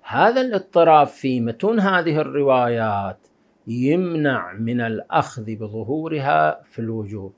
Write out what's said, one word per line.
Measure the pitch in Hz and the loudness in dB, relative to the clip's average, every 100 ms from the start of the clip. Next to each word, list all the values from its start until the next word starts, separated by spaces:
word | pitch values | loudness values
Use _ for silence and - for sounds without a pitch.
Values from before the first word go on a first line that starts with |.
هذا | - 117 196 254 | -4 2 2 2
الاضطراب | 254 202 - 175 165 156 143 | 0 -2 0 4 6 6 4
في | - 135 127 | 0 -2 -2
متون | 117 113 202 226 | -2 -2 0 2
هذه | 196 185 165 151 | 2 2 2 -2
الروايات | 143 139 139 127 120 117 110 101 98 92 _ _ _ _ - | -2 0 2 4 2 0 -2 -2 -6 -10 _ _ _ _ -8
يمنع | 120 131 170 185 160 143 120 90 | -2 0 0 0 0 0 0 -6
من | 95 113 123 | -6 -4 -2
الأخذ | 113 110 - 165 - - | -2 -6 -2 -2 -2 -8
بظهورها | 107 110 107 110 104 151 160 151 135 156 156 - | -10 -10 -8 -8 -6 -6 -4 -4 0 2 2 -2
في | _ - | _ -10
الوجوب | 113 110 104 104 98 | -8 -6 -8 -12 -14